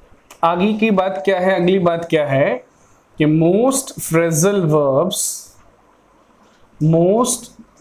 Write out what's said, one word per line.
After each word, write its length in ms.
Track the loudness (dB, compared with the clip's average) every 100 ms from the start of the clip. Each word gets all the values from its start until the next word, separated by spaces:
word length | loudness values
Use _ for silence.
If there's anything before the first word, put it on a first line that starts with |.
| -20 -20 _ -4
आगे 300 | -2 0 0
की 180 | 0 0
बात 300 | 2 0 -2 -2
क्या 140 | 0
है, 160 | 0 0
अगली 240 | 2 2
बात 280 | 2 -2 -2
क्या 160 | -2 0
है 360 | 0 0 -2 -10 _ _ _ _ -2
कि 60 | 0 2
most 580 | 2 2 2 0 -6 -12
phrasal 640 | -4 -2 0 0 0 0 0
verbs 800 | 0 2 0 -2 -4 -8 -10 -16 -20 _ _ _ _ _ _ _ _ _ _ _ _
most 640 | 0 2 2 0 -2 -4 -12 -20 -20 _